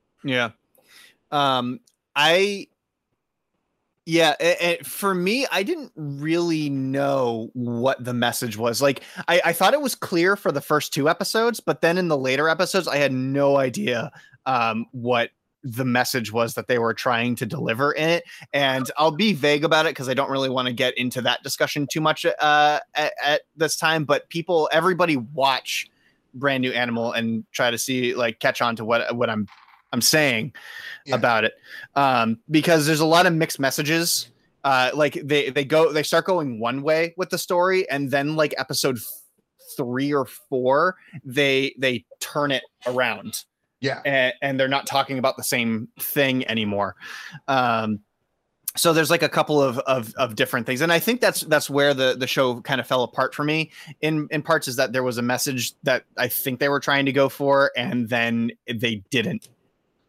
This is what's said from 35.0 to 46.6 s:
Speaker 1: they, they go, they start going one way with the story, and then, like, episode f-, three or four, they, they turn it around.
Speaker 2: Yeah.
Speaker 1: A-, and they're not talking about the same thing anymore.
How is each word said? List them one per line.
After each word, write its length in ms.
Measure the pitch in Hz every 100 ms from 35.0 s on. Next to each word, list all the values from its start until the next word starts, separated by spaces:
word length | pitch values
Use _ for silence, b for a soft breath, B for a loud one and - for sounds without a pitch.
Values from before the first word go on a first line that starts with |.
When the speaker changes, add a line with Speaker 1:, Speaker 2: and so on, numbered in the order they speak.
| 151 165
Speaker 1:
they, 240 | 143 147 131
they 160 | 139
go, 280 | 135 156 160
they 100 | 151
start 240 | 143 165 175
going 320 | 180 143 110
one 220 | 117 135
way 320 | 147 160 170 180
with 140 | 180
the 80 | 170
story, 500 | - 175 185 185 -
and 220 | 139 135
then, 240 | 139 143 156
like, 160 | 147 -
episode 380 | 135 135 143 117
f-, 60 | - - - _ _ _ - -
three 340 | 120 127 143
or 140 | 143 127
four, 720 | - - 131 127 143 180 - B 147
they, 500 | 135 135 139 135 139 123
they 260 | 135 120 - -
turn 300 | - 151 143
it 140 | 127 - _ 123
around. 580 | 123 123 101 101 - - _ _ -
Speaker 2:
Yeah. 200 | 135 - 143
Speaker 1:
A-, 260 | 135 127 -
and 160 | 139 131
they're 80 | 131
not 200 | 139 -
talking 300 | 135 135 131
about 180 | 131 123
the 80 |
same 440 | - 127 113 110 117 -
thing 440 | - 147 135 131 127
anymore. 480 | 113